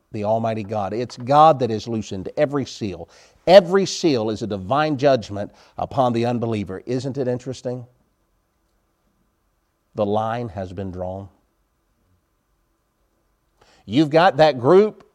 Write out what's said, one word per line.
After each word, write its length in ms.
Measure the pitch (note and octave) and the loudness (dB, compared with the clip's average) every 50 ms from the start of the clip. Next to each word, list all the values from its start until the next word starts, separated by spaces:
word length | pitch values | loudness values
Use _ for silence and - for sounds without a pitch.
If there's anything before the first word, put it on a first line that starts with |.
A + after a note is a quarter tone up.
| _ _ - | _ _ -10
the 120 | A2 G2+ | -6 -2
Almighty 400 | G#2 A2 A2+ A2+ A2+ A2+ A2+ G#2 | -2 -2 -2 -2 -4 -4 -6 -6
God. 280 | G2 A2 G#2+ G2 F#2+ G#2 | -6 -6 -6 -6 -4 -6
It's 240 | A#2 B2 A2+ - | -6 -8 -8 -10
God 420 | - B2 A#2+ C#3 D3 D#3 D#3+ D#3 B2+ | -12 -4 2 6 6 8 6 6 4
that 120 | B2+ A2 | 0 -2
has 160 | A2+ G#2+ - | -2 -4 -4
loosened 440 | A#2 A#2 A2+ G#2 - G#2 F#2+ F2+ G2+ - | -6 -6 -6 -6 -6 -10 -10 -10 -8 -2
every 280 | - D3+ C3+ C#3+ C#3+ B2+ | -2 -2 0 -2 -6 -6
seal. 440 | - - - A#2 G2+ F2 D#2+ E2+ - - - - _ _ _ _ | -6 -8 -8 -8 -8 -8 -10 -14 -18 -20 -20 -20 _ _ _ _
Every 380 | - F3 G3+ F3 E3 F#3 G3 F#3+ | 8 8 8 8 8 2 0 0
seal 460 | - - - - E3+ C#3 A#2 G#2+ A2+ | 0 -4 -2 0 2 2 2 0 -2
is 120 | A2 G2+ A#2 | -4 -4 -4
a 40 | |
divine 500 | G2+ G#2 G2 F#2 F#2 B2+ C#3+ D#3 D#3 D3+ | -6 -6 -6 -4 -2 -2 0 0 0 -2
judgment 560 | B2 C#3 C#3+ C3+ B2 G2+ - G#2 G2 G#2 - - _ _ _ _ | 2 4 4 4 2 0 -6 -8 -10 -10 -10 -12 _ _ _ _
upon 360 | - F2 F#2 - C#3 B2+ B2 A#2 | -8 -8 -6 -2 0 0 0 2
the 140 | A#2 A#2 | 0 0
unbeliever. 560 | A#2+ B2 A#2 A#2 A#2 A2+ G#2 G2 E2+ F#2+ F#2 - | 0 -2 -2 -2 -4 -4 -4 -6 -6 -10 -12 -8
Isn't 320 | - B2 C3 A#2+ C#3 A2+ C#3 | -6 -6 -6 -6 -6 -6 -6
it 100 | B2+ B2 | -4 -4
interesting? 580 | B2 B2 - C#3 B2 - - B2+ B2 B2+ A#2+ - _ _ _ _ _ _ _ _ _ _ _ _ _ _ _ _ _ _ _ _ _ _ _ _ _ _ _ _ _ _ _ _ _ _ _ _ _ _ _ _ _ | -4 -6 -6 -10 -14 -10 -10 -10 -10 -10 -12 -18 _ _ _ _ _ _ _ _ _ _ _ _ _ _ _ _ _ _ _ _ _ _ _ _ _ _ _ _ _ _ _ _ _ _ _ _ _ _ _ _ _
The 100 | A#2 G#2+ | -4 -2
line 420 | G2+ G#2 G#2+ A2 A2+ A2+ B2 A#2+ A2+ | 0 0 -2 -2 -2 -4 -6 -8 -8
has 220 | F2 G2+ F#2+ F2+ F#2 | -10 -10 -10 -10 -10
been 200 | G2 G2 F#2+ F2 | -10 -10 -10 -10
drawn. 360 | F2+ F2+ F#2 F#2 G2 G2 G2 _ _ _ _ _ _ _ _ _ _ _ _ _ _ _ _ _ _ _ _ _ _ _ _ _ _ _ _ _ _ _ _ _ _ _ _ _ _ _ _ _ _ _ _ _ _ _ _ _ _ _ | -10 -10 -10 -10 -12 -14 -16 _ _ _ _ _ _ _ _ _ _ _ _ _ _ _ _ _ _ _ _ _ _ _ _ _ _ _ _ _ _ _ _ _ _ _ _ _ _ _ _ _ _ _ _ _ _ _ _ _ _ _
You've 240 | - G2+ C#3 E3 C#3+ | -2 0 0 0 2
got 260 | C#3+ D#3+ F3 F#3+ - | 4 4 4 4 4
that 240 | C3+ D#3 D3+ C#3+ B2+ | 4 4 4 2 2
group 460 | A2 C3+ F3+ F#3+ G#3+ G#3+ - - - _ _ | 2 4 6 6 6 4 0 -8 -18 _ _